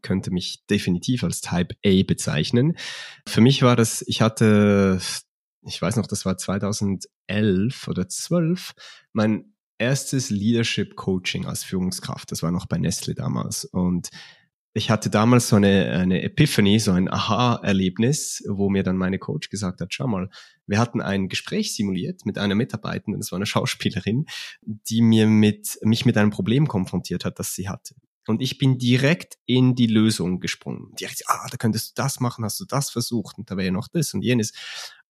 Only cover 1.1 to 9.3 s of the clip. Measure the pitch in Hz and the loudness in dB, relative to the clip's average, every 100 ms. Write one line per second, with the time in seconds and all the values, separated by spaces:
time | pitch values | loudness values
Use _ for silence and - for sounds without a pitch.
1.1 | 123 87 - - 87 90 - 104 95 - | -2 -2 -4 -4 -2 -2 0 4 4 4
2.1 | 87 - 76 76 120 147 170 - - - | 0 -2 -2 2 2 2 0 -8 -12 -16
3.1 | - - - 120 139 127 120 113 - - | -16 -4 4 6 6 4 6 2 0 -4
4.1 | 117 113 - 110 104 104 101 98 95 - | 2 2 4 4 6 6 6 4 2 -2
5.1 | - - _ _ _ - - 82 113 - | -10 -12 _ _ _ -14 -6 -2 -2 -2
6.1 | - 95 92 - 98 98 98 101 92 - | -4 -4 -4 -4 -4 -2 -2 -2 -4 -8
7.1 | _ - 101 107 92 110 - - 90 92 | _ -6 0 2 2 0 -4 -6 -4 -4
8.1 | - - 175 160 180 - - - - _ | -6 -2 0 0 -2 -6 -18 -20 -20 _
9.1 | 113 107 | 0 0